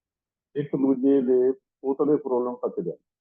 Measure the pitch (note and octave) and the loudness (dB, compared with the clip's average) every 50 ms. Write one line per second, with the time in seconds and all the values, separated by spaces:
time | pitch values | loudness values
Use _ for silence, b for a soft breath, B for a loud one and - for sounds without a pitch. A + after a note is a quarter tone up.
0 | _ _ _ _ _ _ _ _ _ _ - C#3+ D3 - - C#3 C3+ C3+ C3+ B2 | _ _ _ _ _ _ _ _ _ _ -8 -8 -6 -4 -4 0 0 0 0 2
1 | C3 C#3 C#3 C#3 B2 B2+ B2+ B2+ B2+ C3 C3 - _ _ _ _ - C3+ C#3 - | 2 4 4 4 4 2 2 4 2 2 0 -2 _ _ _ _ -6 -4 -2 0
2 | D3 C#3+ D3+ C#3 C#3+ C3 B2+ B2 B2 B2 B2 - - A2 - G#2 F2 E2+ - - | 0 0 0 0 0 -2 -2 -2 -2 -4 -6 -6 -6 -6 -6 -6 -8 -8 -8 -12
3 | _ _ _ _ | _ _ _ _